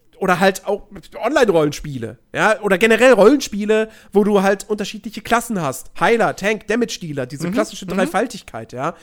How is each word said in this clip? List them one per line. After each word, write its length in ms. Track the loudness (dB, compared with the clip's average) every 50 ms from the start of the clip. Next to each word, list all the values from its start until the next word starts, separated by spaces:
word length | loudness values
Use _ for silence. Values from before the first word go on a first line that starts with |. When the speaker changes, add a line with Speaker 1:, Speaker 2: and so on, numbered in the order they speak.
| _ _ _ -4
Speaker 1:
oder 220 | 0 0 2 2
halt 240 | 2 2 2 0 -2
auch 240 | -6 -6 -6 -6 -12 -20 -20 -20 -20 -12 -6
Online-Rollenspiele, 1000 | -4 -2 2 2 4 4 4 4 2 0 -2 -6 -10 -12 -10 -10 -10 -12 -12 -16 _ _ -4
ja, 280 | 0 0 2 0 0
oder 160 | 0 0 2 2
generell 360 | 4 4 4 6 6 6 6
Rollenspiele, 760 | 8 8 6 6 4 2 -4 -6 -6 -2 0 0 0 0 -2 -6 -14 -18 -2
wo 120 | 0 2 2
du 160 | 4 2 2
halt 280 | 2 2 0 0 -2 -6
unterschiedliche 520 | -6 -6 -6 -8 -12 -12 -14 -14 -14 -14
Klassen 400 | -4 -2 -2 -2 -2 -2 -4 -4
hast. 300 | -4 -4 -6 -8 -12 -16 -6 -2
Heiler, 360 | 0 2 2 2 2 0 -2
Tank, 320 | -2 -4 -4 -4 -4 -4 -4
Damage-Dealer, 580 | -2 -2 -2 -4 -6 -8 -10 -8 -8 -8 -8
diese 220 | -8 -8 -8 -8 -4
Speaker 2:
Mhm. 60 | -2
Speaker 1:
klassische 320 | -2 -2 -2 -6 -10 -12
Speaker 2:
Mhm. 40 | -6
Speaker 1:
Dreifaltigkeit, 800 | -4 -2 -2 -2 -2 -2 -4 -4 -6 -12 -16 -16 -14 -14 -14 -12 -10
ja. 220 | -8 -6 -8 -8 -10